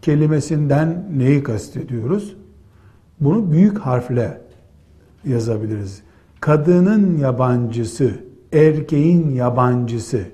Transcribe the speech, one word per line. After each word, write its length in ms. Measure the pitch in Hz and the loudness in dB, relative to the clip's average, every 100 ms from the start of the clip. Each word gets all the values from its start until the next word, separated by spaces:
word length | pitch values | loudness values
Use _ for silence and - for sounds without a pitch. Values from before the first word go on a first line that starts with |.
kelimesinden 1000 | - 147 151 156 - 151 147 139 160 175 175 143 | 0 0 2 0 -2 -2 0 0 0 -4 -6 -2
neyi 260 | 127 143 | 2 2
kastediyoruz? 920 | 127 107 - 123 107 120 113 202 202 - - - _ _ - _ _ _ | 0 -6 -8 -12 -10 -8 -4 -4 -6 -18 -20 -20 _ _ -20 _ _ _
Bunu 320 | 139 208 196 | 0 0 0
büyük 260 | 156 208 202 | 4 4 2
harfle 640 | 135 123 - 123 104 73 - - _ _ _ _ _ _ | -2 -4 -2 -4 -4 -8 -20 -20 _ _ _ _ _ _
yazabiliriz. 800 | - 120 113 110 107 107 98 98 _ _ _ _ | -4 -4 -2 -4 -4 -6 -8 -14 _ _ _ _
Kadının 800 | - 151 147 175 185 214 196 160 | 0 2 4 4 4 4 2 2
yabancısı, 920 | 135 123 127 123 117 113 110 - 131 95 - - _ | 0 0 0 0 -2 -4 -6 -2 -2 -2 -14 -20 _
erkeğin 800 | 156 156 156 151 147 156 175 156 | 4 4 2 -2 0 4 4 2
yabancısı 920 | 127 123 120 123 123 120 117 - 120 90 | 0 0 2 2 2 -2 -6 -4 -6 -6